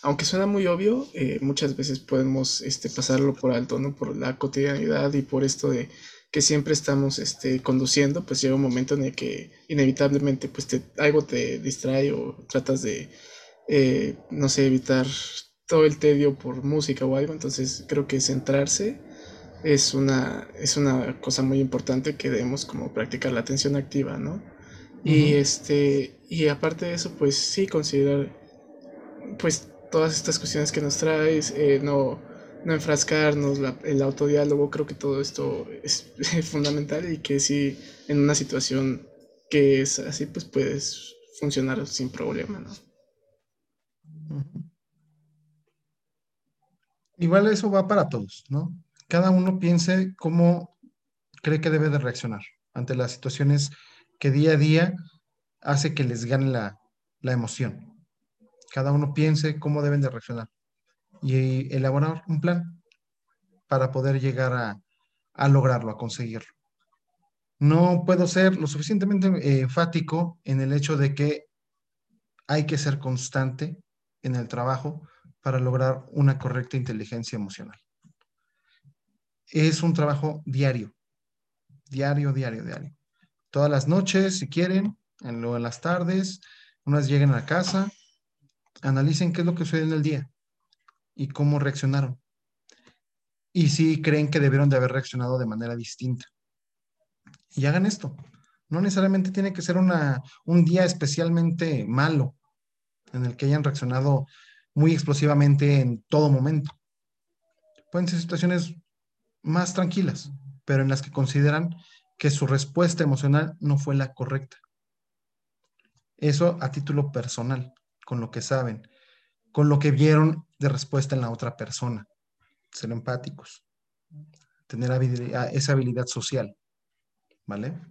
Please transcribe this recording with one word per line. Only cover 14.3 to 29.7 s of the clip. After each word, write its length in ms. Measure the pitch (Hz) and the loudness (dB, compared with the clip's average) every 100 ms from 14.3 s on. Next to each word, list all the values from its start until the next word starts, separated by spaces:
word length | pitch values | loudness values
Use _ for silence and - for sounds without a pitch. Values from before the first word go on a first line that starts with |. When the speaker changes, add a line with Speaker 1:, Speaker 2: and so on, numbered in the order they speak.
| 156 139 | -2 0
Speaker 1:
sé, 200 | 139 135 | 4 4
evitar 380 | 131 131 131 131 139 - - - _ - | 2 2 0 2 -4 -10 -14 -16 _ 0
todo 180 | 160 156 | 4 6
el 140 | 147 | 6
tedio 360 | 151 143 143 139 | 4 6 2 0
por 280 | 135 127 | -8 -6
música 420 | 139 151 147 131 131 | -2 0 0 -2 0
o 100 | 135 | 0
algo. 160 | 147 | -2
Entonces 520 | 156 135 135 131 - - | -4 -6 -4 -6 -6 -4
creo 200 | 147 139 | -4 0
que 120 | 135 | 0
centrarse 800 | 131 131 135 139 139 - 202 285 - - - - - - | 0 -2 0 0 2 0 -2 -6 -16 -20 -20 -20 -20 -6
es 300 | 160 143 - | 2 4 4
una, 540 | 135 135 131 - - - - | 2 2 2 0 -6 -12 -6
es 180 | - 147 | -4 0
una 420 | 143 131 123 131 | 2 2 -2 -6
cosa 220 | - 135 | -4 0
muy 160 | 131 135 | 0 2
importante 560 | 131 127 - 131 143 147 | 0 -2 -2 -2 -2 -4
que 140 | 135 | -2
debemos 360 | 123 123 139 - | -2 -2 -4 -6
como 280 | 143 131 | -8 -6
practicar 380 | 117 110 127 135 | -6 -6 -4 -2
la 80 | 120 | -2
atención 340 | 113 139 143 143 | -2 -2 0 -2
activa, 420 | 139 143 127 - | -2 -4 -4 -4
¿no? 240 | 143 185 - - - - - - | -6 -8 -12 -20 -20 -20 -20 -6
Y, 280 | - 151 147 | 4 6 6
Speaker 2:
Ujú. 40 | 143 | 4
Speaker 1:
este, 800 | 139 - - 143 143 139 127 - _ | 2 -2 0 2 4 2 -2 -10 _
y 180 | 165 151 | 0 0
aparte 380 | 143 160 160 175 | 0 -4 -4 -6
de 80 | 170 | -6
eso, 160 | 170 - | -8 0
pues 180 | 143 139 | 0 2
sí, 320 | - - 196 | -2 -2 0
considerar, 680 | 165 147 143 139 143 139 - - - - - - - - - - - | -2 0 2 2 2 -2 -10 -20 -20 -20 -20 -20 -20 -20 -18 -14 -4
pues, 320 | 170 - - | -2 -2 -8